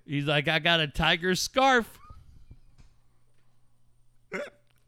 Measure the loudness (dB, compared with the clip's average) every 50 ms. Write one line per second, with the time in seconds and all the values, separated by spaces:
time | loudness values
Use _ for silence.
0 | _ -8 -6 -4 -2 0 -2 0 0 0 -2 0 2 2 2 2 0 -2 -4 -2
1 | 0 0 0 0 0 -2 -2 -2 -2 -2 0 2 4 4 4 2 0 -2 -12 -20
2 | -20 -20 -20 -20 -20 -20 -20 -20 -20 -20 -20 -20 -20 -20 -20 -20 -20 -20 _ _
3 | _ -20 _ _ _ _ -20 _ _ -20 _ -20 _ -20 _ _ -20 _ _ _
4 | _ -20 _ -20 _ -12 -10 -10 -10 -10 _ _ _ _ _ _ _